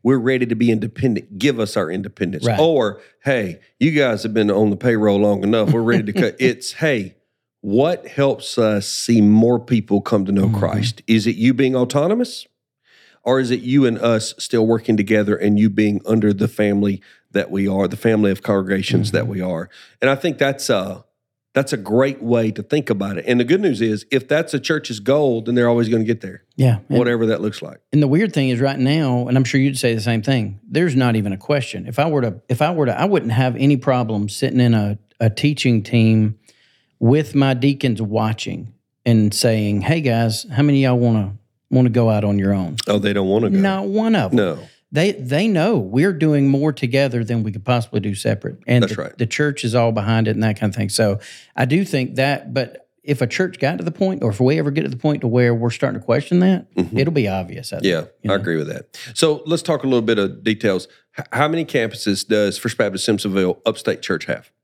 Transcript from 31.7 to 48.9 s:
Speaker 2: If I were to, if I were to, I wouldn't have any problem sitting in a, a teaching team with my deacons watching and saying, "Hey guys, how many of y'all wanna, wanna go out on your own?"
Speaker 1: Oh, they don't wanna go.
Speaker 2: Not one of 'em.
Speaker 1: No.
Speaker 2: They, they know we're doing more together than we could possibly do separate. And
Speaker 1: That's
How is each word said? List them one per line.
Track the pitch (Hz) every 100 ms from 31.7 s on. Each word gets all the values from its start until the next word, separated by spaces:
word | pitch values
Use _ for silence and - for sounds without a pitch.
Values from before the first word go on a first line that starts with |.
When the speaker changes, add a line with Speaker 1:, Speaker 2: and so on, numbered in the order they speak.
| 95 90
Speaker 2:
If | 113
I | 160
were | 147
to, | 117 98 -
if | 120
I | 151
were | 170 131
to, | -
I | 185
wouldn't | 190 113
have | 113 127 113
any | 135 139
problem | 139 123 113 104 104
sitting | - 131 127
in | 120
a, | 117 101 107 _ -
a | 113
teaching | 104 143 147 131 113
team | 98 117 110 110 107 107 _ _ _ _ _ -
with | 117 147 147 139
my | 135
deacons | 127 139 139 131 107
watching | 104 110 110 110 - - 110 - _ _ 120
and | 113 104
saying, | - 123 110 104 101
"Hey | 92 165
guys, | 139 117 113 107 214
how | 127
many | 147 139 131
of |
y'all | 123
wanna, | 120 110 98 101 _ _ -
wanna | 127 123
go | 117 113
out | 107
on | 104 101
your | 98
own?" | 98 87 76 -
Speaker 1:
Oh, | 101
they | 101
don't | 101 95
wanna | 104 117
go. | 190
Speaker 2:
Not | 196 190 196
one | 208 226 208
of | -
'em. | 123
Speaker 1:
No. | 95 76 - _ _
Speaker 2:
They, | 147 196
they | 165 123 143 220
know | 180 185 196
we're | 95 120 190
doing | 160 156 147 139
more | 139 151
together | 139 120 131 139 120
than | 107 117
we | 107
could | 98 98
possibly | 123 113 107
do | 101
separate. | 98 113 98 - - -
And | 120
Speaker 1:
That's | 98